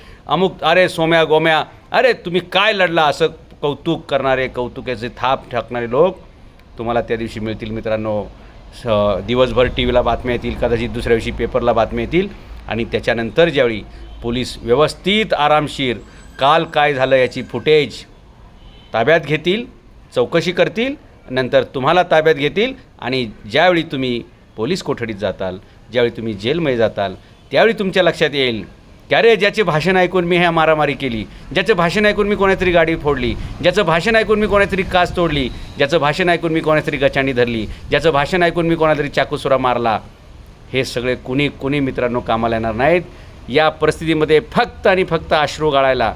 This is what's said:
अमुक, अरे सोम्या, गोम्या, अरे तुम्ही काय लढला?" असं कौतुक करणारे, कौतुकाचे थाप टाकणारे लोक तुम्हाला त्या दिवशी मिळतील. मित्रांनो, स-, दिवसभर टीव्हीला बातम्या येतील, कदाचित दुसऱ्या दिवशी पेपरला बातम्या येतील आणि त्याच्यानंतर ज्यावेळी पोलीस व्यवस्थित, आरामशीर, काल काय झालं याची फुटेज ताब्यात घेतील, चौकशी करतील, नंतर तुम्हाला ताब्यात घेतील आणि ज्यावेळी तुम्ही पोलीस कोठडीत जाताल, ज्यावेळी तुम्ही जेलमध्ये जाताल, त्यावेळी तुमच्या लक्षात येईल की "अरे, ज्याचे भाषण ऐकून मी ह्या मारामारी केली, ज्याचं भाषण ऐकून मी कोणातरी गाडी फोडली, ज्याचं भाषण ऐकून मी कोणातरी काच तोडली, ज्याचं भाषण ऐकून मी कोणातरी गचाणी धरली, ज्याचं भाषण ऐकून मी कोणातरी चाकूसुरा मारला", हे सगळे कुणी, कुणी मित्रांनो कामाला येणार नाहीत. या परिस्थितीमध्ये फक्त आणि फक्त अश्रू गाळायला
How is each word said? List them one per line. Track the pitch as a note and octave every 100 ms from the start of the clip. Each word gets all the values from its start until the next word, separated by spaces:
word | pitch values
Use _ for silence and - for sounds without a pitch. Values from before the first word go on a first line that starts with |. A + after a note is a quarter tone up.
| - - -
अमुक, | D#3 F#3 -
अरे | D3+ F3 F3+
सोम्या, | - E3 E3
गोम्या, | D#3 D#3 D#3+ D#3 - - -
अरे | G#3+ B3
तुम्ही | A3 F3+ F3 F3
काय | F#3 G#3+
लढला?" | G3+ F3+ E3
असं | D3+ C#3 D#3+ D#3+ - -
कौतुक | D3 C#3 E3+ D#3+ -
करणारे, | C#3 C3 C3 B2+
कौतुकाचे | B2+ B2 A2+ A#2 A#2 A#2+
थाप | - B2 C#3 -
टाकणारे | A#2+ - A#2+ A#2
लोक | B2 F3+ F3 - - - - - -
तुम्हाला | A2+ A#2
त्या | A2+ A2+
दिवशी | A2+ A2
मिळतील. | A2 G#2+ A2
मित्रांनो, | A2 A2 A2 A2 G#2 G2 - - - - -
स-, | A#2+ G#2 G#2 F#2 G2+
दिवसभर | B2 B2+ A2+
टीव्हीला | B2+ C3+ B2 B2
बातम्या | A#2 A#2 B2+
येतील, | A#2+ A#2+
कदाचित | G#2+ B2 A2+ A#2
दुसऱ्या | A#2 A#2 A#2
दिवशी | A#2
पेपरला | A2+ A#2 B2+ A#2+
बातम्या | A2+ A2 A#2
येतील | A2+ E3+ G3+ - - - -
आणि | A2
त्याच्यानंतर | A2+ A2 A2+ A2+ A2+ G#2+ E3+
ज्यावेळी | C#3 B2 G#2+ F#2+ - - -
पोलीस | A#2 A#2+ A#2+ -
व्यवस्थित, | A2+ B2 D3+ - F#3+ G#3+ A3
आरामशीर, | - D3 D3+ D3 - C3 G#2 - - - -
काल | C3+ D#3+
काय | D#3+ D3+ D3
झालं | C3+ C3 C3+
याची | B2 C3
फुटेज | A2 B2 D3+ D#3 C#3+ - - - - - - - - - -
ताब्यात | A2 B2 E3
घेतील, | C#3+ D3 E3+ G#3 B3 - - - -
चौकशी | - A#2+ E3+ D#3+
करतील, | E3+ E3 - C4 D4 - - -
नंतर | C3 B2+ C3
तुम्हाला | A#2+ C3+ C3 F3
ताब्यात | F3 D#3+ D#3
घेतील | D3 D3 D#3 B3 C4 - -
आणि | A#2+ C3 A#2 G#2+ G#2+
ज्यावेळी | C3 F3+ E3+
तुम्ही | D#3+ D3 C3 A#2+ - - - -
पोलीस | - F#3
कोठडीत | - B2+ A2+
जाताल, | G2 G2+ - F#2+ F#2 - - -
ज्यावेळी | A#2+ A#2+ A#2
तुम्ही | A2+
जेलमध्ये | G2 A2 D#3+ D#3 A#2+
जाताल, | G#2+ G#2+ G2 F#2 - - -
त्यावेळी | C3+ G#3+ A3
तुमच्या | F#3+ F#3
लक्षात | F3 D#3 D#3
येईल | C#3 B2+ A2 F2 - - - -
की |
"अरे, | C#3 A3+ A3
ज्याचे | G#3 G#3
भाषण | F3 D3+ E3+ F#3+
ऐकून | F3+ F#3
मी | F3 F3
ह्या | F3
मारामारी | E3 D#3 D#3 D3
केली, | B2+ C3+ A2+ - - -
ज्याचं | D3 G3
भाषण | F#3 E3+ G#3 G#3
ऐकून | G3+ G3+
मी |
कोणातरी | G3 F#3+ F#3 F#3
गाडी | E3+ D#3+ E3
फोडली, | D3 C3+ B2 G#2 - -
ज्याचं | E3 G#3+
भाषण | E3 E3 G3 A3+
ऐकून | G#3 G#3
मी | G#3+
कोणातरी | G3+ G3 F#3+
काच | F#3 F3+ F3 -
तोडली, | E3+ D3 B2 - - -
ज्याचं | - E3
भाषण | C#3+ D3+ F3
ऐकून | E3+ E3+
मी | D#3+
कोणातरी | D3+ D#3 D3+ D3
गचाणी | C3+ C#3 C3+
धरली, | A#2+ A#2+ A2+ G2+ - -
ज्याचं | C#3+ D#3+
भाषण | C#3 C#3 F#3
ऐकून | E3+ E3+ E3
मी |
कोणातरी | E3 D#3 D3+ C#3+
चाकूसुरा | - C3+ C#3+ C#3+ C3
मारला", | B2+ A#2+ A#2 G2+ - - - - - - -
हे | C3
सगळे | C3 B2+ B2
कुणी, | B2 - C3 C#3+
कुणी | - C3+ C#3+
मित्रांनो | C3+ B2+ B2 A#2+
कामाला | - A2+ A2+ A2+
येणार | A2+
नाहीत. | A2 C#3 F3 E3+ - - - -
या | C3+ D#3
परिस्थितीमध्ये | D3+ D#3 - D#3+ D#3+ D3+ D#3
फक्त | - - - - G#3+
आणि | F#3
फक्त | F3+ E3 -
अश्रू | E3 D3 - D#3
गाळायला | C#3 C3+ B2+ A2